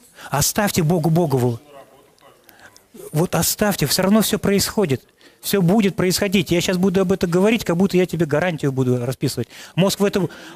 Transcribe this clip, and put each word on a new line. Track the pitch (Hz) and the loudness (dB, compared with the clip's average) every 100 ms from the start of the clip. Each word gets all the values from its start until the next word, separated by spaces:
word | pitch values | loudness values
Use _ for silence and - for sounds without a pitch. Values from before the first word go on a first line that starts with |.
| _ - - | _ -20 -6
Оставьте | 139 - - 202 - | -2 -2 0 0 0
Богу | 156 180 165 | 2 2 2
Богову. | 165 160 131 123 117 - - - - _ _ - _ _ - - - _ - - | 2 2 2 0 -2 -10 -20 -20 -20 _ _ -20 _ _ -20 -20 -20 _ -20 -6
Вот | 151 185 160 | -2 0 0
оставьте, | - - 208 - 143 | -2 0 -2 0 -2
все | - | 0
равно | 190 214 | 2 2
все | - 165 | 2 0
происходит. | - 202 - - 175 127 - _ - _ | 0 0 0 -2 0 -2 -4 _ -20 _
Все | - 202 | -2 2
будет | 170 220 196 - | 4 4 2 0
происходить. | 185 - 202 196 - | 0 0 0 0 2
Я | 175 | 0
щас | 180 180 | 0 0
буду | 190 190 | 0 2
об | 185 | 0
этом | 190 180 | 0 0
говорить, | 175 208 233 | 2 2 0
как | - 170 | -2 0
будто | 196 180 | 2 2
я | 180 | 0
тебе | 165 160 | 0 -2
гарантию | 147 180 156 143 | 0 -2 -2 -2
буду | 131 127 123 120 | 0 0 0 -2
расписывать. | 127 139 - 117 - - - | -4 -4 -4 -8 -12 -8 0
Мозг | 190 - | 0 2
в | |
это, | 202 202 165 - - | 0 0 -4 -6 -20